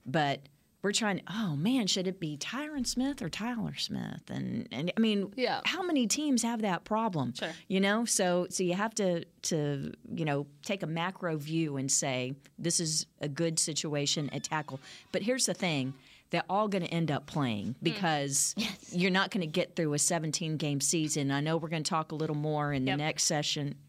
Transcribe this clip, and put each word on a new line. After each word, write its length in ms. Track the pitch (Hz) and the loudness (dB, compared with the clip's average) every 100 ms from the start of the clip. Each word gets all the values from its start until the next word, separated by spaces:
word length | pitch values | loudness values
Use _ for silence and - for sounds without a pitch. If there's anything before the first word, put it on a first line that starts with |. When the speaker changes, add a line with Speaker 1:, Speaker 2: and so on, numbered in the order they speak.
| 123 | -2
Speaker 1:
but 360 | 156 143 139 - _ _ _ | 0 2 0 -8 _ _ _
we're 80 | 196 | 0
trying, 300 | 208 214 185 - | 2 0 0 -4
oh 260 | 202 208 143 | -2 0 0
man, 320 | 185 262 185 | 2 2 2
should 200 | 196 185 | 2 0
it 120 | 185 | -2
be 160 | 156 147 | -6 -6
Tyron 480 | - 247 302 294 240 | -6 -6 -4 -4 -2
Smith 360 | - 269 277 | 0 0 -2
or 80 | 170 | -6
Tyler 440 | - 226 240 170 139 | -4 -4 -2 -4 -4
Smith? 520 | - - - - - | -4 -4 -6 -8 -8
And, 380 | 123 127 123 - | -6 -4 -4 -6
and 220 | - 170 - | -4 -2 2
I 20 | |
mean, 320 | 226 202 190 262 | 2 2 -2 -2
Speaker 2:
Yeah. 240 | 233 139 | -2 0
Speaker 1:
how 180 | - 311 | -2 -2
many 260 | 370 294 226 | 0 2 2
teams 360 | - 302 247 | 2 2 2
have 180 | 233 233 | 2 0
that 200 | 214 170 | 0 -2
problem? 500 | - 220 226 165 123 - | 0 0 0 0 -2 -2
Speaker 2:
Sure. 160 | 170 160 - | -6 -6 -2
Speaker 1:
You 100 | 190 | 2
know, 240 | 196 214 | 4 2
so, 440 | 233 - 185 175 180 | 2 2 4 2 2
so 140 | - | 0
you 100 | 180 | 0
have 200 | 180 220 220 | 2 0 2
to, 280 | 190 170 - _ | 2 2 -2 _
to, 500 | - 165 147 143 143 - - | -2 0 2 0 -4 -8 -8
you 120 | - 156 | -4 0
know, 200 | 143 143 - - | 0 -2 -8 -6
take 180 | 196 | -4
a 20 | 160 | -2
macro 520 | 165 175 185 175 156 | -2 -4 -4 -2 -2
view 400 | 147 160 160 139 | 0 0 2 0
and 120 | 135 | 2
say, 440 | - 143 127 127 139 - - | 2 2 0 -2 -6 -12 -4
this 220 | 165 175 | 0 0
is 240 | 160 156 - - | 0 0 -4 -6
a 80 | 151 | -4
good 300 | 143 165 160 | 0 0 2
situation 720 | - 147 160 147 143 - 139 | 0 -2 -2 0 0 0 -2
at 100 | 139 | -4
tackle. 380 | - 156 147 131 - - - | -2 -2 -4 -10 -12 -20 -6
But 80 | 185 | -2
here's 240 | 196 254 233 | 0 2 0
the 80 | |
thing, 400 | - 180 147 131 135 - - - | 0 0 0 -2 -6 -14 -20 -4
they're 120 | 170 - | -2 2
all 180 | 196 214 | 2 2
gonna 200 | 190 170 | 0 0
end 240 | 170 160 | 0 2
up 160 | 139 - | 0 -2
playing 400 | 156 131 104 101 131 | 0 0 0 -4 -2
Speaker 2:
Mm. 0 | |
Speaker 1:
because 720 | 165 208 180 147 139 139 - - | -2 0 2 2 2 0 0 0
Speaker 3:
Yes. 320 | 214 - - | -4 -6 -6
Speaker 1:
you're 180 | 175 185 | 0 4
not 220 | 185 190 | 4 2
gonna 140 | 220 160 | 0 0
get 320 | 170 - - | 0 0 0
through 160 | 156 | 0
a 60 | 147 | 2
seventeen 580 | - 170 156 - 160 156 | 2 2 0 -2 -2 0
game 240 | 151 143 | 0 0
season. 500 | 143 170 156 151 139 | 2 2 2 2 2
I 80 | 139 | 2
know 160 | 151 165 | 2 0
we're 140 | 160 | 0
gonna 140 | 165 | -2
talk 280 | 151 160 156 | 0 -2 -2
a 40 | 151 | -2
little 200 | 156 151 | -2 0
more 380 | 151 151 147 | 0 0 2
in 100 | 143 | 2
the 80 | 131 | 2
Speaker 2:
Yep. 60 | 165 | 2
Speaker 1:
next 260 | 151 156 | 0 0
session, 520 | - 156 151 156 143 - | 2 2 0 -2 -4 -6